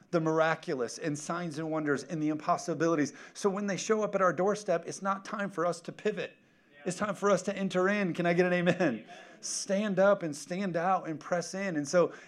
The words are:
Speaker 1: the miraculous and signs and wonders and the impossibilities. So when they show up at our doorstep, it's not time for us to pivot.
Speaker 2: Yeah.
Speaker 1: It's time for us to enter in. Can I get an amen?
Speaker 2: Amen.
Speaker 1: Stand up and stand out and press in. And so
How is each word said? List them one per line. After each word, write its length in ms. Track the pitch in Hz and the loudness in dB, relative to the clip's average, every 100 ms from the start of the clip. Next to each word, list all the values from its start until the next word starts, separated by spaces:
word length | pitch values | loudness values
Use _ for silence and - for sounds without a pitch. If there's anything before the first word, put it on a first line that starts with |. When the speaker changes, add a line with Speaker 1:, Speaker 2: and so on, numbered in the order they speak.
| - | -4
Speaker 1:
the 100 | 170 | 0
miraculous 760 | 160 160 160 156 - 139 113 - | 2 2 2 0 -2 -4 -4 -4
and 180 | 165 147 | -4 -4
signs 420 | - 170 175 151 | -4 -6 -6 -6
and 120 | 160 | -4
wonders 320 | 156 151 135 | -2 0 0
and 160 | - 165 | -2 -4
the 80 | 151 | -2
impossibilities. 840 | 151 - 165 - 151 165 165 135 - - | -2 0 -2 -2 0 2 2 0 -4 -18
So 140 | - 202 | -4 -2
when 180 | 190 202 | 0 -2
they 100 | 175 | -2
show 260 | - 214 | 0 0
up 120 | 202 | 0
at 60 | 196 | 2
our 120 | 185 | 2
doorstep, 520 | 160 190 202 - 170 - | 2 2 0 0 -2 -2
it's 160 | - | -6
not 220 | 196 196 | -4 -4
time 260 | - 214 196 | -4 -6 -4
for 140 | 175 | -2
us 160 | 175 170 | -2 -2
to 100 | - | -8
pivot. 400 | - 214 175 135 - _ _ _ | -6 -4 -2 -6 -12 _ _ _
Speaker 2:
Yeah. 100 | - 190 | -10 -8
Speaker 1:
It's 100 | 175 | -4
time 180 | 208 | -4
for 160 | 190 202 | 0 2
us 120 | 185 | 4
to 140 | 202 196 | 2 -2
enter 320 | 196 180 185 | 0 2 2
in. 240 | 208 190 | 2 0
Can 140 | 156 170 | 0 2
I 60 | |
get 140 | 175 180 | 4 4
an 60 | |
amen? 240 | 175 175 175 | 4 2 4
Speaker 2:
Amen. 240 | 165 110 - - - - | 2 0 -6 -18 -20 -14
Speaker 1:
Stand 600 | - - - 190 214 185 | -10 -8 -2 0 0 4
up 240 | 196 196 | 6 6
and 100 | 165 | 2
stand 420 | 139 - 180 202 165 | -6 -6 -4 -2 0
out 320 | 175 185 165 | 0 0 0
and 100 | 151 | -8
press 360 | - 180 175 | -2 -2 -2
in. 220 | 190 196 156 | -4 -4 -2
And 100 | 143 | 2
so 240 | 180 165 - | 4 4 0